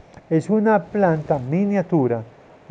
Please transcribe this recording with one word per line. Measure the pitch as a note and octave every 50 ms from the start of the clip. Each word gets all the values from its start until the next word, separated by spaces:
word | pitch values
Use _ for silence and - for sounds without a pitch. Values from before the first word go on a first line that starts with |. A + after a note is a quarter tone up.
| - - - - - -
es | E3 D#3+ - -
una | G#3+ A3 G#3 A3 A3 G3+
planta | - - - G#3 G3 F3 D#3+ D#3 D3+ - D#3 C3+
miniatura, | B2 B2+ D#3 F#3 G3+ G3+ G3+ G3 F3 - F3+ C#3 C3 A#2+ A#2+ A2+ A2 - - - - - - - - -